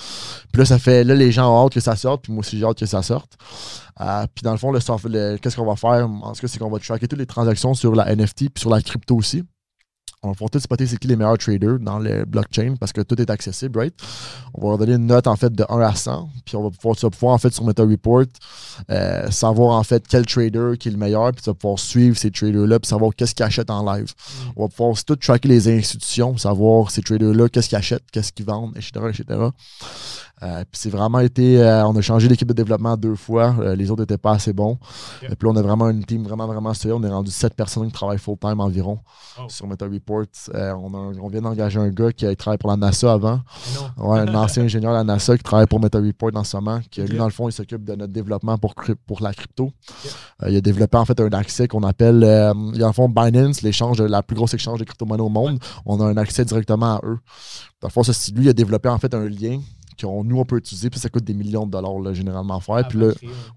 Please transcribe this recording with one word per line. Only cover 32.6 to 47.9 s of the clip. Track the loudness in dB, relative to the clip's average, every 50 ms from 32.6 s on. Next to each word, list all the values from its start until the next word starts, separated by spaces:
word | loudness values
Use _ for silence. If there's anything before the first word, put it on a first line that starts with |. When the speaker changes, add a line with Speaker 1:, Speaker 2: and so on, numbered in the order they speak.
| 0 0 0 0 0 0 -2
Speaker 1:
deux | -2 -2 -2 -4
fois, | -4 -4 -2 0 2 2 2 2 0
euh, | 0 0 0
les | 0 -2 -2
autres | -2 -2 -2
étaient | -2 -2 0
pas | 2 2 2
assez | 2 2 0 0
bons. | 0 0 -2 -2
Speaker 2:
Ok. | -4 -8 -14 -20 -20 -18 -18 -18 -14 -10 -10
Speaker 1:
Et | -6
puis | -2 0 2
là, | 2
on |
a | 2 2
vraiment | 2 2 2 2 2
une | 0 0 -2
team | -4 -6 -6 -6
vraiment, | -6 -8 -8 -8
vraiment | -8 -6 -6 -6 -6 -6
solide. | -4 -4 -2 -2
On | -2 -2
est | -2
rendu | -2 -4 -4 -6
sept | -4 -2 -2 -2 -2
personnes | -2 -6 -6 -4 -6 -6 -6
qui | -6
travaillent | -6 -6 -4 -4 -4
full-time | -6 -8 -8 -6 -4 -4 -2 -2
environ | -2 -2 -2 -2 -4 -4 -6 -8 -10 _ _ _ -20 -20 -20 -18
Speaker 2:
Oh. | -16 -16
Speaker 1:
sur | -16 -14 -12 -12
Meta | -12 -10 -10
Report. | -10 -10 -10 -8 -6 -6 -6 -6 -6 -10 -18 -16 -12 -8
Euh, | -6 -6 -6 -6
on | -8 -10 -12 -12
a | -12
un, | -10 -12 -12 -12
on | -12 -10
vient | -8 -6
d'engager | -6 -6 -4 -2 -2 -2 0 0
un | 0 0
gars | 0 0 0 0
qui, | 0 -2 -2 -4
euh, | -4
travaille | -4 -4 -4 -4 -2
pour | -2 -2
la | 0 0
nasa | 2 2 2 2 4 4 4
avant. | 4 2 0 -2 -2
Speaker 2:
Mais | -4 -8 -14 -16 -12 -10 -10 -10 -10 -12 -10 -6 -2
non. | 0
Speaker 1:
Ouais, | 2 2
un | 2 0 0
Speaker 2:
<laughs> | 0 0
Speaker 1:
ancien | 0 0 0 0
ingénieur | 0 0 0 0 0
de | 0 0
la | 0
nasa | 0 0 0 2 2 2 2
qui | 2
travaille | 2 4 4 6
pour | 6 4 2
Meta | 2 2 2 2
Report | 0 0 -2 -2 -4 -4 -2
en | -4 -6
ce | -6 -6 -6
moment, | -4 -4 -4 -6 -8 -10
qui, | -8 -8
Speaker 2:
Ok. | -6 -4
Speaker 1:
lui, | -2 -2
dans | -2
le | -2
fond, | -2 -4 -6 -6
il |
s'occupe | -6 -8 -10 -10 -12 -12 -10
de | -10